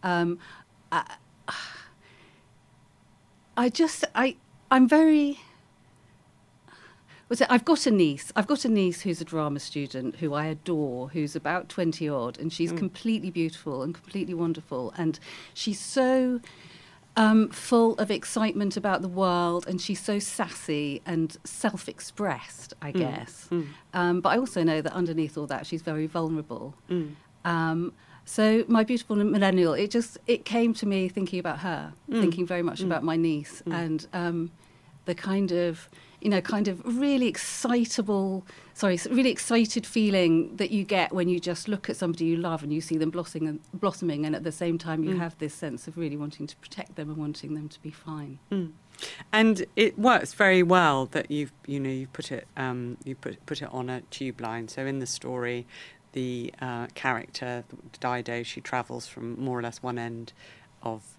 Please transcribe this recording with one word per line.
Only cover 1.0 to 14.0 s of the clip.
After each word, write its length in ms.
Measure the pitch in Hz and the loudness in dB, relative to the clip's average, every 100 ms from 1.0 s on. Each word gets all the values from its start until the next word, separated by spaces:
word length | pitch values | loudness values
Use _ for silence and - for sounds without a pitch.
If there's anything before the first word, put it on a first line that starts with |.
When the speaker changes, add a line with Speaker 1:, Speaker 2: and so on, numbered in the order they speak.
| - - _ _ - - - - - _ - - - _ _ _ _ _ _ _ _ _ _ _ _ - | -2 -12 _ _ -12 -10 -12 -16 -20 _ -20 -20 -20 _ _ _ _ _ _ _ _ _ _ _ _ 0
Speaker 1:
I 120 | 247 | 0
just, 360 | 233 330 - 302 | 4 2 2 -4
I, 220 | - 262 - _ - _ | 2 0 0 _ -20 _
I'm 180 | 262 254 | 8 10
very, 520 | 302 320 302 285 277 - - _ _ _ _ _ _ _ _ _ _ - - - - _ - _ | 10 10 8 6 0 -12 -20 _ _ _ _ _ _ _ _ _ _ -20 -20 -20 -20 _ -20 _
what's 140 | 240 | 2
it? 80 | 262 | 6
I've 140 | 247 | 4
got 220 | - 302 - | 6 4 6
a 40 | |
niece. 420 | 214 160 139 - - | 6 4 2 -4 -2
I've 100 | 202 | 0
got 180 | 294 | 0
a 40 | 254 | 2
niece 320 | 214 185 175 | 2 2 0
who's 200 | 196 170 | -4 -4
a 40 | |
drama 340 | 165 160 151 143 | -4 -2 -2 -4
student 580 | - 151 139 131 131 - | -6 -8 -6 -6 -8 -4
who 180 | 160 | -4
I 100 | 143 | -2
adore, 640 | 156 156 170 165 143 123 127 | -2 -4 -4 -2 -2 -4 -6
who's 260 | 160 147 | -4 -4
about 340 | 156 147 180 - | -4 -2 -2 -4
twenty 400 | - 170 160 151 | -2 -2 0 -2
odd, 300 | 143 120 120 | -2 -4 -4
and 140 | 160 | -8
she's 200 | - 165 | -4 -2
Speaker 2:
Mm. 60 | 170 | -2
Speaker 1:
completely 520 | 185 - 226 220 190 | -4 -4 -2 -2 -2
beautiful 520 | 170 165 160 - 135 | -2 -4 -4 -8 -6
and 120 | 135 | -6
completely 400 | 170 | -8